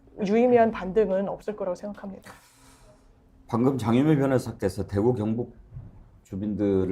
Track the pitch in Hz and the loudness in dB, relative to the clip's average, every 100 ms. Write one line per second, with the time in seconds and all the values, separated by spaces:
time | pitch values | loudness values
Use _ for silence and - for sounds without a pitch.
0 | - - 196 220 247 240 226 214 185 185 | -20 -6 0 2 6 6 4 0 -2 0
1 | 202 190 196 - - 208 190 180 208 196 | 0 0 -2 -6 -8 -8 -6 -8 -10 -12
2 | 202 190 - - _ _ - - - _ | -14 -16 -18 -20 _ _ -20 -20 -20 _
3 | _ _ _ _ - 113 131 131 110 120 | _ _ _ _ -6 0 0 0 2 2
4 | 151 147 139 127 - - 98 101 92 101 | 4 4 2 0 -2 -4 -4 -4 -4 0
5 | 113 123 107 113 120 - - - - - | 2 0 -2 -4 -6 -12 -20 -18 -18 -20
6 | - - _ 98 104 98 101 95 92 | -20 -20 _ -8 -6 -2 0 0 0